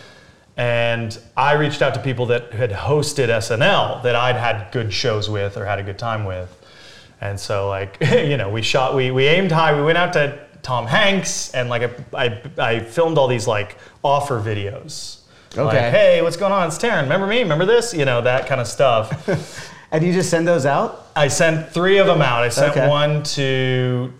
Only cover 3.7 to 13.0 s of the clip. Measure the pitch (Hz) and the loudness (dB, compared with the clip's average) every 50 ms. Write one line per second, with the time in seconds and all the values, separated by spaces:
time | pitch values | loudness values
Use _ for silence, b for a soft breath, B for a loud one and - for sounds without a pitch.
3.7 | 190 143 110 - - - 123 123 117 120 123 127 123 113 120 117 113 107 101 - | 4 2 0 -2 -4 -2 -2 0 0 2 2 0 0 0 0 -2 -2 -4 -6 -6
4.7 | - 123 110 104 95 - - 123 110 107 101 107 104 101 98 98 - 113 98 101 | -6 -4 -4 -4 -4 -2 -2 0 -2 -2 -2 -4 -4 -4 -4 -4 -6 -6 -6 -4
5.7 | 101 98 98 101 95 - 123 117 110 107 104 95 92 92 90 90 - _ B B | -4 -4 -6 -8 -10 -8 -6 -6 -4 -4 -4 -6 -6 -8 -10 -12 -16 _ B B
6.7 | B B B B B B B B B B - 101 101 95 - - 107 98 98 98 | B B B B B B B B B B -10 -8 -8 -8 -6 -4 -4 -2 -2 -2
7.7 | 98 95 101 98 - - 160 - - 165 160 143 143 120 98 98 107 113 104 - | -4 -4 -6 -8 -6 -2 0 2 2 2 2 2 -2 -2 -2 -4 -4 -4 -2 0
8.7 | - 139 131 - 147 135 127 127 131 131 135 143 165 185 196 180 165 165 160 156 | 0 0 0 0 0 0 0 0 2 2 4 4 4 4 2 0 2 2 2 2
9.7 | 151 147 143 156 165 175 175 170 175 156 143 135 127 - - - - - - - | 2 2 2 2 2 2 2 0 2 0 0 0 -4 -10 -18 -20 -20 -18 -8 -6
10.7 | 127 120 113 113 156 214 208 196 196 185 - - - - - - - 127 120 120 | -4 -4 -2 0 2 2 4 4 2 0 -2 -4 -6 -8 -8 -6 -4 -4 -4 -2
11.7 | 120 117 120 117 - - - - - 139 135 120 107 - - 143 - - 135 113 | -2 -2 -2 -4 -6 -8 -16 -10 -6 -2 -2 -2 -4 -6 -12 -14 -6 -4 -2 0
12.7 | 117 117 113 - - 170 | 0 -2 -4 -6 -2 0